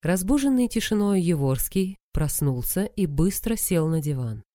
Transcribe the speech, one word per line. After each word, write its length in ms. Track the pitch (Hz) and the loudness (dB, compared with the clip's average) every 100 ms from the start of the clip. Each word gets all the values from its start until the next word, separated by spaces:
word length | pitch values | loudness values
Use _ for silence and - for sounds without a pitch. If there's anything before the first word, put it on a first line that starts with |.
Разбуженный 640 | 156 185 185 285 277 254 247 | 0 -2 2 2 2 2 2
тишиной 520 | 226 - 214 202 196 | 0 0 0 2 2
Еворский 760 | 170 165 139 131 - 190 190 190 _ | 2 2 2 0 -2 -2 -2 -6 _
проснулся 720 | - 151 - 147 123 120 - | -2 -2 0 0 -2 -2 -4
и 220 | 202 - 180 | -4 -2 -2
быстро 500 | 139 170 190 226 226 | 2 2 2 -4 -2
сел 320 | - 175 160 | 0 0 2
на 120 | 160 | 0
диван. 420 | 147 139 123 110 - | -2 -4 -4 -8 -12